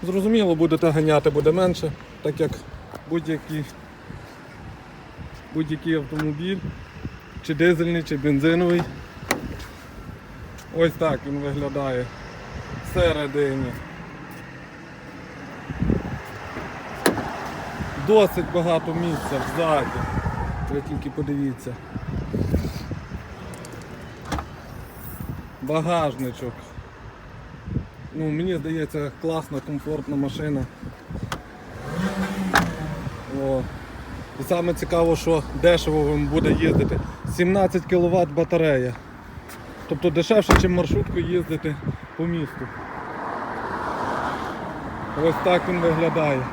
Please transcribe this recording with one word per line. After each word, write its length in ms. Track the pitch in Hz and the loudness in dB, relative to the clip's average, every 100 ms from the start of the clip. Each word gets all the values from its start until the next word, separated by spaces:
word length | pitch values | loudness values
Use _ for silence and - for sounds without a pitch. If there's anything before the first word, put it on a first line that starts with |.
Зрозуміло, 520 | 170 185 196 226 196 160 | 2 2 4 6 6 6
будете 340 | 165 156 170 | 6 6 4
ганяти, 400 | 151 156 151 151 | 6 6 6 6
буде 220 | 143 147 | 6 6
менше, 400 | 170 185 175 160 147 - - | 6 4 4 -2 -4 -12 -6
так 180 | 156 147 | -4 0
як 120 | 151 - - - - - - | 0 -2 -10 -14 -14 -14 -4
будь-який, 560 | 165 156 156 - 156 143 - - - - - - - - - - - - - - - - - - | -2 0 -4 -2 -4 -4 -10 -18 -18 -16 -14 -14 -18 -18 -16 -16 -16 -16 -18 -18 -14 -14 -14 -6
будь-який 420 | 156 156 151 170 160 | -4 -2 -2 0 0
автомобіль, 640 | 139 151 151 147 175 190 - - - - - - - - | 0 -2 -2 -2 -2 -2 -4 -8 -12 -12 -12 -12 -16 -14
чи 100 | - | -4
дизельний, 500 | 151 170 170 170 170 | 4 6 6 4 2
чи 140 | 156 147 | 0 0
бензиновий. 640 | 143 139 156 165 175 175 165 - - - - - - - - - - - - - - - - - - 165 | 4 6 6 6 6 4 2 -6 -14 -14 -4 -4 -4 -8 -12 -14 -16 -16 -14 -14 -16 -16 -14 -14 -8 4
Ось 140 | 165 156 | 4 4
так 220 | 160 135 139 | 2 2 -2
він 120 | 143 | -4
виглядає 680 | 143 139 143 139 135 127 120 - - - - - - - - | -2 -2 -2 -2 0 0 -2 -8 -14 -14 -12 -10 -10 -10 -4
всередині. 840 | 180 175 156 143 139 143 135 131 120 - - - - - - - - - - - - - - - - - - - - - - - - - - - - - - - - - - - - - - - - - - 139 | 4 4 4 0 2 2 2 -2 -4 -10 -12 -14 -14 -14 -14 -14 -16 -16 -16 -16 -16 -14 -14 -14 -12 -12 -12 -10 -2 4 4 2 -6 -8 -10 -8 -8 -8 -10 -10 0 2 2 -2 -6 -8 -8 -8 -6 -6 -4 6
Досить 380 | 214 196 - 165 | 8 8 4 0
багато 400 | 175 170 165 165 | 2 4 2 2
місця 480 | 160 170 147 - 139 123 - | -2 0 -2 -2 -2 -2 0
ззаді. 320 | 165 151 151 - - - - - 175 - - | 4 4 2 -2 -2 -2 -2 -2 -4 -2 -2
Ви 100 | 143 135 | -2 -2
тільки 200 | 143 143 | -4 -4
подивіться. 680 | 131 143 143 139 120 - 123 - - - - - - - - - - - - - - - - - - - - - - - - - - - - - - - - - - - - - - | -4 -2 0 -2 -4 -8 -10 -10 -10 -6 -6 -4 -2 2 2 0 -4 -8 -8 -8 -10 -10 -12 -12 -12 -12 -12 -14 -14 -14 -14 -6 -6 -6 -14 -14 -14 -14 -12 -12 -10 -8 -8 -10 -10
Багажничок. 920 | 131 156 156 170 151 123 131 120 127 113 - - - - - - - - - - - - - - - 156 | 0 2 4 4 2 0 -4 -4 -8 -8 -14 -14 -14 -16 -16 -16 -16 -16 -16 -14 -6 -6 -6 -12 -12 -4
Ну, 140 | 156 | -2
мені 260 | 151 180 175 | 0 0 0
здається, 560 | 151 160 151 156 147 - | -2 -2 -2 -2 -4 -4
класна, 380 | 160 160 151 143 - | -2 -2 -2 -6 -4
комфортна 500 | 143 147 151 139 143 | -6 -4 -4 -2 0
машина. 500 | 139 131 151 143 131 - - - - - - - - - - - - 160 190 196 190 196 190 - 175 165 156 151 - - - 139 | 0 -2 -2 0 -2 -6 -14 -14 -10 -8 -6 -8 -10 -16 -14 -10 -6 -2 -2 0 -2 0 2 4 2 -2 -4 -4 -6 -8 -6 -2
О. 180 | 135 131 123 - - - - - - - | 0 0 0 -8 -12 -12 -10 -10 -10 -8
І 40 | |
саме 300 | 135 175 170 | 0 2 2
цікаво, 420 | 170 - 170 170 160 | 0 2 4 6 6
що 280 | - 160 139 143 | 4 2 2 6
дешево 420 | 170 170 165 156 | 8 8 6 4
вам 240 | 147 147 143 | 4 4 4
буде 240 | 156 - | 4 6
їздити. 480 | - - - - - - - - - | 6 6 6 4 2 -2 -6 -6 2
Сімнадцять 500 | 180 196 185 185 160 | 4 6 6 4 4
кіловат 440 | 180 175 180 170 | 4 6 6 4
батарея. 640 | 143 160 170 160 135 123 120 - - - - - - - - - | 2 2 4 6 4 2 -4 -10 -16 -14 -14 -14 -14 -14 -14 -4
Тобто 200 | 151 175 | 2 2
дешевше, 520 | 160 170 220 196 165 | 2 4 4 6 6
чим 120 | 190 | 6
маршрутку 460 | 175 175 202 - 175 | 4 2 0 0 -2
їздити 560 | 165 175 151 156 160 147 - - - - | 0 0 0 -2 -2 -4 -4 -6 -8 -4
по 80 | 170 | -2
місту. 420 | 170 147 - 123 - - - - - - - - - - - - - - - - - - - - - - - - - | -2 -4 -6 -10 -8 -10 -10 -10 -8 -6 -6 -6 -6 -6 -4 -4 -4 -2 -2 -2 -4 -6 -6 -6 -8 -8 -8 -6 2
Ось 120 | 160 151 | 2 4
так 260 | 190 180 170 | 4 4 4
він 100 | 180 | 2
виглядає. 640 | 170 160 170 160 151 135 123 | 4 4 4 4 2 2 0